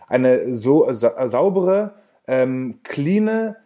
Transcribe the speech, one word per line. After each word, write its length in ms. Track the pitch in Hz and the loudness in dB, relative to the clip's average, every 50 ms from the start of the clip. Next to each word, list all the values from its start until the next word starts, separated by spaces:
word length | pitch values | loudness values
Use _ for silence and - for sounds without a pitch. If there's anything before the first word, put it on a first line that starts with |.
| - _ | -10 _
eine 440 | 117 127 127 127 127 127 - 120 | -2 2 4 4 2 2 0 -4
so 400 | 127 117 107 127 143 156 135 127 | -6 -4 0 2 4 4 4 2
sa-, 360 | 131 107 113 117 - - 131 123 | 0 0 0 -2 0 0 -4 -2
saubere, 640 | 107 123 160 196 185 196 180 185 190 202 214 208 - - _ _ _ _ _ | 0 0 0 0 0 0 0 2 0 0 0 -4 -10 -18 _ _ _ _ _
ähm, 540 | - 131 131 131 127 127 131 131 123 110 - | -4 0 0 0 0 -2 -6 -6 -8 -10 -14
cleane, 720 | _ - - - 143 156 190 214 214 214 220 220 220 220 208 - _ | _ -10 -6 -4 -2 0 2 2 0 0 -2 -2 -4 -6 -8 -12 _